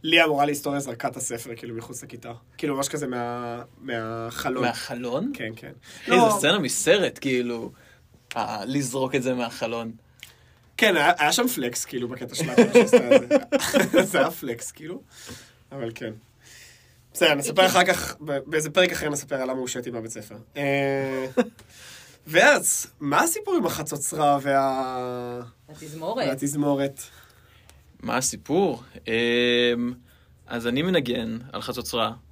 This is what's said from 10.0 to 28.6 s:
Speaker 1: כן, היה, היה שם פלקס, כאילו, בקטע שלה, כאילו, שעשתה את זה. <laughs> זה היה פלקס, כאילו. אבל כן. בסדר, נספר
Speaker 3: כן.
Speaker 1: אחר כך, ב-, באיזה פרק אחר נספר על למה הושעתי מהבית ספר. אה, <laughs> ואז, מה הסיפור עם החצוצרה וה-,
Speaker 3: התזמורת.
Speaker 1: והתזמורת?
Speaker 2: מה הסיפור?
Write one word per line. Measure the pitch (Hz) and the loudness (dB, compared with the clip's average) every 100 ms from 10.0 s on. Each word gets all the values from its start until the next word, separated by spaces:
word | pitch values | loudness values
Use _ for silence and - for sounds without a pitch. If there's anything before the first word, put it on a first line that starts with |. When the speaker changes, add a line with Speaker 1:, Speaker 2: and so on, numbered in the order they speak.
| _ _ - _ _ _ _ - | _ _ -20 _ _ _ _ 2
Speaker 1:
כן, | 220 170 | 2 4
היה, | 147 175 | 4 4
היה | 151 | 2
שם | - 240 | 4 0
פלקס, | - 120 123 - | 0 -4 -4 -6
כאילו, | 127 120 | -6 -6
בקטע | 127 123 - | -8 -10 -6
שלה, | 160 - | 0 6
כאילו, | 220 | 8
שעשתה | 247 214 214 247 262 | 8 8 6 8 4
את | 247 277 - 269 - 277 - | 6 2 2 -2 2 2 4
זה. | - | 4
<laughs> | 190 | 2
זה | 151 | 2
היה | 180 | 0
פלקס, | - 139 117 - | -2 -8 -8 -10
כאילו. | - 156 233 _ - - - - _ _ | -14 -14 -14 _ -20 -18 -18 -20 _ _
אבל | 139 117 113 | -10 -8 -8
כן. | 117 113 _ _ - - - - _ _ _ | -10 -12 _ _ -20 -20 -20 -20 _ _ _
בסדר, | - 165 143 | 2 4 4
נספר | 143 156 | 2 4
Speaker 3:
כן. | 185 | 6
Speaker 1:
אחר | 185 180 | 6 4
כך, | 180 - - | 2 -2 -10
ב-, | 151 139 143 | -6 -6 0
באיזה | 156 156 | -2 2
פרק | 165 180 | 2 2
אחר | 160 151 | 2 -4
נספר | 143 - 139 | -4 -4 -4
על | 127 | -2
למה | 131 | -4
הושעתי | 127 135 123 | -4 -6 -6
מהבית | 117 113 | -8 -8
ספר. | 113 107 107 - 143 | -12 -14 -18 -16 -4
אה, | 139 139 139 135 135 131 131 131 | 0 0 0 0 -2 -4 -2 0
<laughs> | - - - - - - - - - | -2 -4 -20 -20 -20 -20 -20 -20 0
ואז, | 160 262 269 - - - _ | 6 6 6 2 -2 -6 _
מה | 143 151 | 0 2
הסיפור | 330 427 427 349 | 2 -2 -2 0
עם | 175 | 0
החצוצרה | 160 151 143 - 156 147 143 | -4 -6 -6 -6 0 2 2
וה-, | 139 139 135 131 131 127 127 123 123 123 120 _ _ | 2 2 2 0 -4 -4 -6 -6 -8 -10 -14 _ _
Speaker 3:
התזמורת. | 151 156 156 160 240 170 | -18 -14 -10 -6 -2 -2
Speaker 1:
והתזמורת? | 135 143 143 147 139 139 - - - - _ _ _ - - _ _ | -2 -4 0 0 2 0 -6 -20 -20 -20 _ _ _ -20 -20 _ _
Speaker 2:
מה | 113 120 | -4 -2
הסיפור? | 127 110 - 160 | -2 -6 -2 0